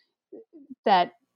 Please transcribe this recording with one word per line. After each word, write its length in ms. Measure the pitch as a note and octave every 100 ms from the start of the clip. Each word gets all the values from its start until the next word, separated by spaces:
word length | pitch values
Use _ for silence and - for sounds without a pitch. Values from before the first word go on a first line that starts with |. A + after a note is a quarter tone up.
| _ _ _ A4+ - D#4+ C#4 -
that, 280 | A#3 F#3 F3 - _